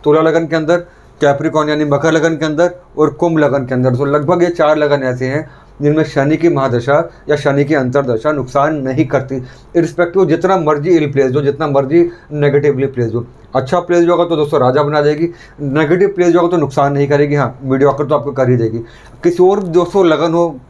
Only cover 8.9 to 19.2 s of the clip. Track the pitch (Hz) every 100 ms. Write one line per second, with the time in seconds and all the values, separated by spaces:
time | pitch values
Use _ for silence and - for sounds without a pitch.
8.9 | 131 139 135 127 135 127 - - 170 170
9.9 | - 175 190 180 160 185 190 151 151 151
10.9 | 170 151 139 131 131 139 143 156 139 135
11.9 | 170 170 - - 147 143 143 147 127 135
12.9 | 123 113 113 123 - - 135 131 180 170
13.9 | 175 170 175 170 165 143 147 127 135 147
14.9 | 151 147 151 170 - - - 143 139 156
15.9 | 175 196 196 175 170 175 175 143 151 139
16.9 | 143 143 147 147 147 123 - 135 131 139
17.9 | 135 143 147 139 131 127 123 113 113 117
18.9 | - - -